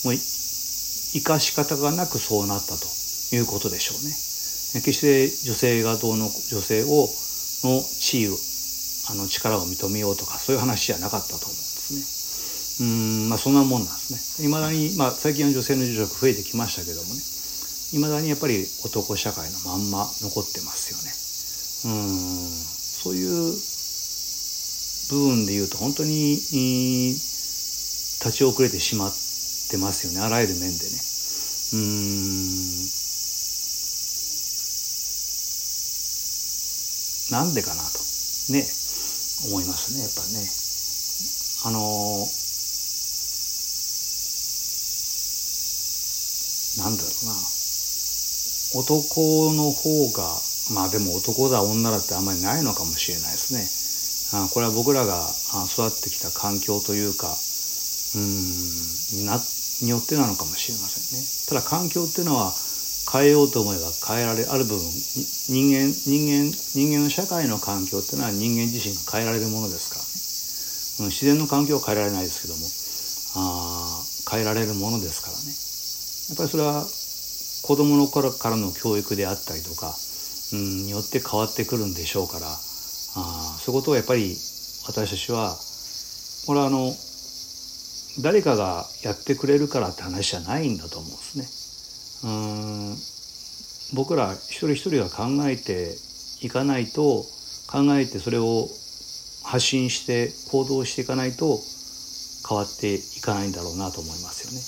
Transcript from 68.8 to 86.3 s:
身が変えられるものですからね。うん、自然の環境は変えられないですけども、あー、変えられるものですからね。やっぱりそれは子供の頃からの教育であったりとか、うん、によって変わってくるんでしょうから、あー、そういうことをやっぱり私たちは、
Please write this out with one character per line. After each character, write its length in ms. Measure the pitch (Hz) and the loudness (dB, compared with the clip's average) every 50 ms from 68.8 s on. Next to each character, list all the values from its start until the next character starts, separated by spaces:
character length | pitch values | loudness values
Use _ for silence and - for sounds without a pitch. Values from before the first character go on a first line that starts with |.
| - | -2
身 80 | 107 98 | -2 -4
が 40 | 95 - - | -4 -4 -2
変 120 | - 107 | 0 0
え 20 | 117 | 2
ら 80 | 110 | 2
れ 60 | 113 110 | 2 2
る 100 | 110 110 | 0 0
も 120 | 107 110 | 0 0
の 80 | 110 98 | -2 -2
で 80 | 87 85 | -4 -4
す 100 | - - | -6 -6
か 80 | - | -6
ら 60 | - | -6
ね。 1040 | - - - - - - - - - - - - - - - - - - - - 107 | -6 -6 -6 -6 -6 -4 -6 -6 -6 -6 -6 -6 -6 -6 -6 -6 -6 -6 -4 -4 -2
う 20 | 98 | -2
ん、 40 | |
自 120 | - - 135 | -2 2 6
然 140 | 143 143 156 | 6 6 6
の 80 | 151 | 4
環 200 | 143 143 139 147 | 2 2 2 4
境 100 | 143 147 | 4 2
は 60 | 127 - | 2 2
変 80 | - 104 | 2 2
え 40 | 104 | 2
ら 60 | 104 | 2
れ 60 | 104 | 2
な 80 | 101 92 | 0 0
い 40 | 90 | -2
で 40 | 85 | -2
す 120 | - - | -4 -4
け 60 | - 85 | -6 -6
ど 80 | 82 | -6
も、 100 | 80 80 80 - - - - - - - - - - - - - | -4 -6 -6 -6 -6 -6 -6 -6 -6 -6 -6 -6 -6 -6 -6 -2
あ 640 | 95 95 90 90 87 87 87 87 87 87 87 85 85 | -2 0 0 0 -2 -4 -4 -6 -6 -4 -6 -6 -6
ー、 280 | 87 - - - - - | -6 -6 -6 -6 -4 -2
変 120 | 110 110 | 0 2
え 20 | 110 | 2
ら 100 | 107 110 | 2 2
れ 120 | 113 113 | 2 2
る 80 | 107 104 | 2 2
も 160 | 98 98 110 | 0 0 0
の 100 | 117 113 | 0 0
で 80 | 95 82 | 0 -2
す 140 | 76 - | -4 -4
か 80 | - 90 | -6 -6
ら 80 | 90 - | -6 -6
ね。 160 | 147 143 143 - - - - - - - - - - - - - - - | -6 -6 -6 -6 -6 -6 -6 -6 -6 -6 -6 -6 -8 -8 -8 -8 -6 -6
や 60 | 160 | -2
っ 20 | |
ぱ 60 | 143 | 0
り 60 | 170 147 | 0 2
そ 60 | - | 4
れ 80 | 160 151 | 4 4
は 200 | 147 147 147 147 - - - - - - - - - - - - - - - | 4 2 2 -2 -4 -6 -6 -6 -6 -8 -8 -8 -8 -8 -8 -8 -8 -8 -6
子 140 | - - 143 | 4 4 6
供 200 | 143 147 147 147 | 6 8 8 8
の 120 | 143 143 139 | 8 8 6
頃 240 | - 147 135 131 | 4 2 2 2
か 180 | 127 - - 117 | 0 0 0 2
ら 60 | 113 | 2
の 160 | 113 104 92 | 2 0 -2
教 260 | 87 - - 117 107 104 | -4 -2 2 2 2 2
育 160 | 101 - 107 | 2 0 0
で 140 | 98 98 92 | 0 0 0
あ 40 | |
っ 120 | 95 - - | -2 -4 -4
た 100 | - 82 | -8 -6
り 80 | 80 | -6
と 120 | 80 85 80 | -6 -6 -8
か、 200 | - - 78 76 - - - - - - - - - - - | -6 -6 -6 -6 -8 -8 -8 -8 -8 -8 -8 -8 -8 -6 -4
う 40 | - | -2
ん、 20 | 101 101 98 95 95 98 | -2 -2 -2 -2 -2 -2
に 60 | 101 | -2
よ 80 | 101 104 | -2 -4
っ 100 | 107 - | -4 0
て 120 | - 131 | 0 0
変 180 | - - - 104 | 0 2 2 2
わ 80 | 110 | 2
っ 80 | 113 - | 2 0
て 100 | - 110 | -2 -2
く 120 | - 127 | 0 0
る 100 | 113 107 | 0 0
ん 80 | 98 87 | 0 -2
で 100 | 85 82 | -4 -4
し 120 | - - | 0 0
ょ 80 | 98 90 | 0 0
う 40 | - | 0
か 120 | 90 82 | -4 -6
ら、 60 | 82 78 | -6 -6
あ 20 | |
ー、 1080 | 78 - - - - - - - - - - - - 92 90 85 85 80 82 78 80 80 | -8 -8 -8 -10 -10 -10 -10 -10 -8 -8 -8 -8 -6 -4 -4 -4 -4 -6 -6 -8 -8 -4
そ 140 | - - | -2 0
う 20 | 123 | 0
い 40 | 135 | 2
う 20 | |
こ 40 | 131 | 4
と 60 | 156 | 4
を 40 | 147 | 2
や 60 | 123 | 2
っ 20 | - | 4
ぱ 100 | - 127 | 4 2
り 220 | 120 104 92 85 78 - - - - - - - - - | 4 4 0 -2 -4 -8 -8 -10 -10 -12 -12 -12 -10 -8
私 240 | - - 113 107 98 | -4 -2 -2 -2 0
た 60 | 101 | -2
ち 160 | 90 - - | -4 -2 -2
は、 240 | 120 117 110 92 80 - - - - - - - - - - - - - - - | 0 0 0 -2 -2 -6 -10 -12 -12 -12 -12 -10 -10 -10 -10 -10 -12 -12 -12 -12